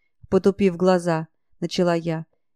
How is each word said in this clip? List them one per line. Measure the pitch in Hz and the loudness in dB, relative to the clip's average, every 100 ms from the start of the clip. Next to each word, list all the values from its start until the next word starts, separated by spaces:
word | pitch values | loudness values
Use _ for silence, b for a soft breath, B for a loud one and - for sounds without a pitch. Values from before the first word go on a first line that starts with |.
| _ _ - | _ _ -2
потупив | 190 196 190 196 170 | 0 2 2 0 2
глаза, | 185 185 175 160 160 _ _ _ | 2 2 0 -4 -6 _ _ _
начала | 175 - 175 | -6 0 0
я. | 170 165 160 160 _ _ | 0 -2 -6 -10 _ _